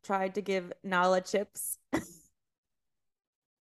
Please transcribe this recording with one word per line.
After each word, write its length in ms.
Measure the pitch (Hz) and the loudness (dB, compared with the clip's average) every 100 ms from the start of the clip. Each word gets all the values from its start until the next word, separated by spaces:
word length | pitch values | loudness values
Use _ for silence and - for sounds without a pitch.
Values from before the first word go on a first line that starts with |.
tried 320 | - 196 190 208 | -2 0 0 -2
to 60 | |
give 300 | 190 190 175 - | -2 -2 -4 -8
Nala 360 | 196 180 185 185 | -2 4 4 4
chips? 560 | - 202 208 - - - _ | 2 -2 -2 -8 -10 -12 _
<laughs> 60 | 330 - - _ _ _ _ _ _ _ _ _ _ _ _ _ _ | -4 -4 -14 _ _ _ _ _ _ _ _ _ _ _ _ _ _